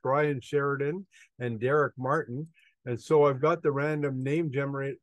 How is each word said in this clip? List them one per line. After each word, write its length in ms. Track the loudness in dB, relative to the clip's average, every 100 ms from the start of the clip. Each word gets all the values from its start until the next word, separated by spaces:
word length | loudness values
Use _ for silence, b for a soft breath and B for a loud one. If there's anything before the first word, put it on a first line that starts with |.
Brian 360 | 0 2 2 -2
Sheridan 640 | -2 -2 0 -2 -2 -4 -10 b b -8
and 200 | -6 -2
Derek 340 | 0 2 2 -2
Martin. 500 | -2 -2 -2 -8 -10 b b b -8
And 160 | -8
so 240 | 4 6 6
I've 160 | 4
got 220 | 0 2
the 80 | 0
random 500 | 0 -2 -2 -2 -2
name 300 | -2 0 0
genera-, 420 | -2 -4 -4 -6 -8